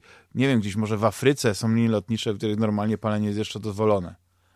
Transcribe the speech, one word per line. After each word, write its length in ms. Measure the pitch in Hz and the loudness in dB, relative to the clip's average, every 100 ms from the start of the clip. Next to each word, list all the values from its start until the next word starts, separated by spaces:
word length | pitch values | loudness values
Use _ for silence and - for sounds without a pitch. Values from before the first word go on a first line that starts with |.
| - - _ | -8 -20 _
nie 120 | 107 135 | -2 2
wiem, 120 | 123 | 2
gdzieś 160 | 101 98 | 0 -2
może 200 | 104 107 | -2 2
w 80 | |
Afryce 500 | 110 - 127 147 117 | 0 2 2 2 0
są 200 | 95 113 | 0 0
linie 140 | 113 117 | 2 2
lotnicze, 440 | 107 98 113 120 | 0 -2 -4 -4
w 40 | 101 | -2
których 220 | 110 107 | -2 0
normalnie 400 | 110 104 107 107 | 0 0 0 -2
palenie 280 | 110 104 107 | -2 -2 -2
jest 120 | 104 | -2
jeszcze 220 | 107 107 | -4 -6
dozwolone. 540 | 107 98 107 101 85 90 _ _ _ | -8 0 2 2 0 -10 _ _ _